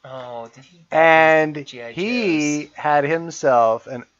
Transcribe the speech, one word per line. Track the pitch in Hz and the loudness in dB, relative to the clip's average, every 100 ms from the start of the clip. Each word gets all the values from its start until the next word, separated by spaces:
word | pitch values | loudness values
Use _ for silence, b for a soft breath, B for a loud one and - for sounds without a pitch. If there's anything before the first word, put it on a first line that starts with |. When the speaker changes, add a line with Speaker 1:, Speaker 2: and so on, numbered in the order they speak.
| 135 | -16
Speaker 1:
Oh, | 131 123 120 117 | -16 -14 -14 -16
did | - | -20
he? | 135 175 _ | -20 _ _
Speaker 2:
And | 156 165 160 160 160 156 151 135 | 2 4 6 6 4 2 -4 -14
Speaker 1:
G | 123 | -16
I | 117 | -14
Speaker 2:
he | 117 202 247 208 156 147 147 147 | -6 -4 -2 -2 0 -2 -4 -8
Speaker 1:
Joes. | - | -6
Speaker 2:
had | 151 147 | 0 2
himself | 143 165 170 - 147 123 113 117 - | 2 -2 -4 -4 2 4 4 0 -6
an | 127 - | -14 -14